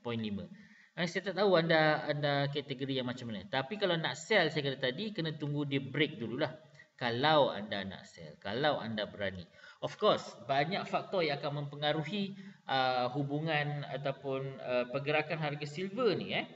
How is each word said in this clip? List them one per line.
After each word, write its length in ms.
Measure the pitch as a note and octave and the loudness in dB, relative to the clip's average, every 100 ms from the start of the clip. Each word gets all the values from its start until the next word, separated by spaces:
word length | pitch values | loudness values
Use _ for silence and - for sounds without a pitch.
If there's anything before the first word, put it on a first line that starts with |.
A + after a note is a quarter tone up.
point 160 | B2 A#2 | -2 -2
lima. 240 | G#2+ G2+ F2 - - - - - | -2 -4 -6 -12 -20 -20 -20 -4
Eh, 80 | E3+ | -2
saya 240 | F#3+ F#3+ | -2 -4
tak 80 | F3+ | 2
tahu 160 | G#3 F3+ | 6 6
anda, 480 | E3 D#3+ D#3 D3+ | 6 6 6 4
anda 480 | - D3 C#3+ C#3+ C#3 | 2 0 2 2 2
kategori 480 | D3 C#3 C3 C3+ C3 | -2 -4 -4 -2 -2
yang 80 | B2 | -2
macam 240 | B2 A#2+ | -4 -6
mana. 160 | G#2+ - | -8 -4
Tapi 320 | B2+ C3+ G#3 | -2 -2 -2
kalau 160 | G3+ E3+ | 0 2
nak 240 | D#3 B2+ | 0 -6
sell, 320 | - G#3+ D#3+ | 2 4 4
saya 160 | D#3+ C#3 | 2 -2
kata 240 | C3+ B2+ | 0 -2
tadi, 240 | B2+ G#3+ G#3 | -2 -4 -2
kena 160 | D#3+ D#3 | -4 -2
tunggu 240 | D3 D3 | -2 -2
dia 160 | C#3+ C#3 | 0 0
break 400 | A#2 C3 D3+ - | -2 0 0 0
dululah. 320 | A2+ B2 D3 - - - - - | -6 -2 -2 -4 -18 -20 -20 -4
Kalau 560 | B2 A#2 D3 D#3 C3 F2 | -2 2 6 8 6 4
anda 320 | G#2+ G#2 F#2+ | -4 -4 -4
nak 160 | E2+ | -8
sell, 320 | - - D#2+ D2 | -16 -16 -16 -10
kalau 400 | G2 A2 D3+ B2+ | -6 0 2 2
anda 240 | G#2 A2 G2+ | -2 -4 -4
berani. 400 | F2 G2+ F#2+ E2+ - - - | -2 -4 -4 -12 -18 -20 -8
Of 160 | - - | -8 2
course, 400 | G#3 D3+ - - | 4 4 0 -14
banyak 400 | - C#3 D#3 F#3+ - | -2 2 2 0 -2
faktor 320 | F3+ C3+ F#3+ | -4 -2 0
yang 160 | D#3+ C#3 | 0 0
akan 240 | D3 C#3+ | -2 -4
mempengaruhi, 720 | C#3+ D3 D3 D3+ D3 G3+ G3 - - - - | -6 -2 0 0 0 -2 -4 -6 -14 -18 -2
uh, 400 | C3 C3 B2+ B2 C3+ | 2 2 2 0 0
hubungan 720 | C#3 D3 D#3+ D3+ D3 D3 C#3 | -2 -2 0 0 0 -4 -6
ataupun, 720 | C3+ C#3+ C#3 C#3 C3+ C3+ C3+ | -4 -4 -4 -2 -4 -4 -8
uh, 320 | - B2 A#2+ | -2 0 0
pergerakan 480 | C#3 C#3+ D3+ D3+ E3+ | -2 0 0 0 -2
harga 240 | D3+ D3 | -2 -2
silver 560 | D3 - F#3+ G3 B3 D3 | -6 -6 -6 0 2 2
ni, 160 | G2 C#3 | 0 -4
eh. 160 | - | -4